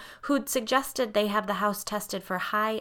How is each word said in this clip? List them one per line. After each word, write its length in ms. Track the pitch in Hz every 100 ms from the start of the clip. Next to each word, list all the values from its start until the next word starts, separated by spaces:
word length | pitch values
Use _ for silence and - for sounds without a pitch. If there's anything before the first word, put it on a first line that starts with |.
| - -
who'd 260 | - 277 -
suggested 640 | 262 220 254 269 - 233
they 140 | 208 208
have 200 | 208 196
the 80 |
house 300 | 190 208 202
tested 400 | - 208 - 196
for 140 | 175 185
high 420 | - 214 220 220